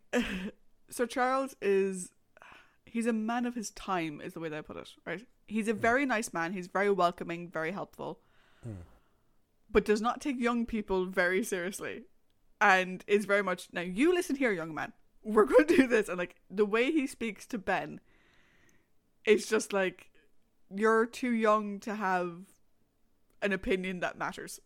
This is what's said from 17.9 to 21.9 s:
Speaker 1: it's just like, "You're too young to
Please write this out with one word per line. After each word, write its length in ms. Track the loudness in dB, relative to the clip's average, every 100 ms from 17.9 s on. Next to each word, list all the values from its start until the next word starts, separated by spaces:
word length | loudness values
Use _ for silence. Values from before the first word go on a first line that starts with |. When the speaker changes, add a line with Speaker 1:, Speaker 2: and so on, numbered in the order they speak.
| -10 -18 _ _ _ _ _ _ _ _ _ _ _ 4
Speaker 1:
it's 220 | 4 4
just 240 | -2 0
like, 380 | -2 -2 -4 -14 -20 _ -20 _ _ -14
"You're 320 | 0 4 4 2
too 260 | -2 -2
young 480 | 2 4 4 0 -8
to 140 | -8